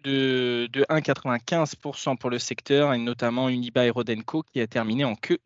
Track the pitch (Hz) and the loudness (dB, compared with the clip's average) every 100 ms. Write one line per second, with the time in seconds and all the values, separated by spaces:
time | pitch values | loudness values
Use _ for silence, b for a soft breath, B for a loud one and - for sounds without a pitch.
0 | 139 139 135 127 123 120 120 135 135 156 | -2 0 2 2 0 0 -2 0 2 2
1 | 147 135 131 120 - 170 151 - 143 - | 2 -2 0 -2 0 0 0 -4 -10 -6
2 | 147 127 127 120 - - - 139 147 123 | -4 -2 -2 -4 -4 -8 2 4 4 2
3 | 120 120 120 123 131 127 120 127 123 120 | -2 -2 -2 0 0 0 0 2 2 2
4 | 120 110 - 160 - 135 113 120 110 120 | -2 -4 -2 -4 -4 -4 -2 -2 0 0
5 | 139 107 - 175 | 0 -2 -2 -2